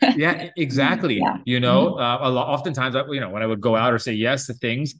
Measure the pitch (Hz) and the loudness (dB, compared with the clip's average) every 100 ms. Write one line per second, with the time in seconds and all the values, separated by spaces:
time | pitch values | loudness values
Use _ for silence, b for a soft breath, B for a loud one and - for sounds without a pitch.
0 | - 165 160 175 - - 147 131 139 196 | 0 2 2 0 -6 -4 -2 2 2 0
1 | 180 107 - - - 127 123 123 - - | 0 0 -2 -2 -2 0 4 4 4 0
2 | 120 127 135 127 151 143 165 135 127 131 | -2 0 0 0 0 -2 -2 -2 -2 -2
3 | 139 143 104 101 110 107 117 110 120 117 | -2 -6 -6 -4 -2 0 2 4 4 2
4 | - 107 113 139 135 117 120 120 147 | -2 -2 0 0 -4 -6 -4 -2 -4